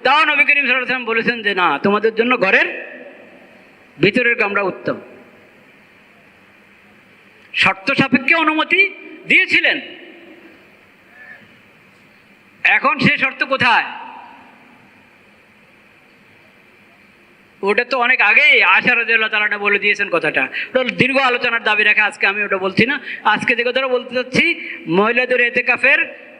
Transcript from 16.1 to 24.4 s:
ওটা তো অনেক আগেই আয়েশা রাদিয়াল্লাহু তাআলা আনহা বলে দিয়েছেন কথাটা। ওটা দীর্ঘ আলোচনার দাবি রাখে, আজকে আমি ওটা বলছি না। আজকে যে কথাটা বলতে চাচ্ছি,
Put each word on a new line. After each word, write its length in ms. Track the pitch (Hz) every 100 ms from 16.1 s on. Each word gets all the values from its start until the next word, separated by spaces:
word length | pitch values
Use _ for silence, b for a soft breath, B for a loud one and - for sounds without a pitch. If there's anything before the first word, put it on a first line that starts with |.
| _ _ _ _ _ _ _ _ _ _ _ _ _ _ _
ওটা 220 | 196 208
তো 140 | 240 262
অনেক 220 | 240 247
আগেই 420 | 208 226 294 262
আয়েশা 320 | 185 202 233 233
রাদিয়াল্লাহু 340 | 226 226 220
তাআলা 160 | 214 208
আনহা 120 | 208
বলে 200 | 202 202
দিয়েছেন 300 | 202 202 190
কথাটা। 380 | 165 151 143 131 B B
ওটা 100 | 254
দীর্ঘ 320 | 247 180 247 269
আলোচনার 460 | 262 240 247 233
দাবি 220 | 214 214
রাখে, 160 | 208 208
আজকে 260 | 208 185 208
আমি 160 | 196
ওটা 160 | 202 190
বলছি 280 | 190 190 226
না। 140 | 285 B B
আজকে 320 | 226 208 - 233
যে 60 |
কথাটা 260 | 240 247 269
বলতে 260 | 247 240
চাচ্ছি, 460 | 247 254 254